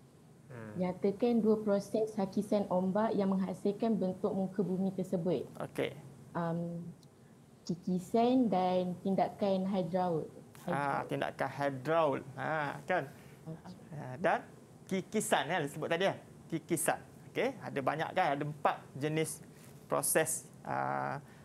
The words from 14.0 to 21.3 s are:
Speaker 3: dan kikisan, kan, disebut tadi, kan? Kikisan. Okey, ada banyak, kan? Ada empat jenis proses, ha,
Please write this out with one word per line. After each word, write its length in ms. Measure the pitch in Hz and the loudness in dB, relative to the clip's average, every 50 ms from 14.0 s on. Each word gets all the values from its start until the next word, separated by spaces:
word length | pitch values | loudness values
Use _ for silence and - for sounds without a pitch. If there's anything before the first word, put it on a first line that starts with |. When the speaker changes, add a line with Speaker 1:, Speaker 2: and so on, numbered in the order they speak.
| 139 127 127 131 180 | -10 -10 -8 0 2
Speaker 3:
dan 160 | 165 190 240 - - - - - - - - - - | 2 2 2 0 -8 -18 -20 -20 -20 -20 -20 -8 -4
kikisan, 560 | 190 190 175 - - 220 - - - 165 139 135 | -4 -4 -4 -2 -2 -2 2 2 2 2 2 2
kan, 80 | 175 185 151 143 | 0 0 0 -2
disebut 200 | - 165 147 117 | -2 -4 -2 0
tadi, 120 | 165 170 190 190 | 0 2 2 2
kan? 100 | 135 117 - - - - - - | 0 0 -8 -16 -20 -20 -10 -6
Kikisan. 520 | - 160 - - 170 151 - - - - - - - - - - | -6 -6 -2 -2 -2 0 2 0 0 0 -4 -14 -20 -20 -20 -8
Okey, 240 | - 143 185 254 269 214 | -2 0 0 0 -2 -4
ada 200 | - 127 131 143 131 | -10 -6 -4 -2 0
banyak, 260 | 139 139 151 160 - - | 0 0 0 -2 -2 2
kan? 240 | 180 185 160 139 143 | 2 2 2 2 0
Ada 40 | 147 147 | -2 -4
empat 280 | 151 - - 202 175 - - - - | -6 0 0 0 0 0 -6 -14 -10
jenis 480 | 139 131 151 156 160 160 156 - - - - - - - - - - - - | -4 -2 0 2 2 0 0 -2 -10 -14 -20 -20 -20 -20 -20 -20 -20 -6 -2
proses, 560 | 147 143 143 - - 170 160 151 - - - - - - - | -2 0 0 4 4 4 4 4 0 -6 -8 -12 -20 -16 -8
ha, 560 | - 131 135 135 135 139 139 135 139 135 143 - - | -4 -2 -2 -2 -2 -2 -2 -2 -4 -4 -6 -10 -14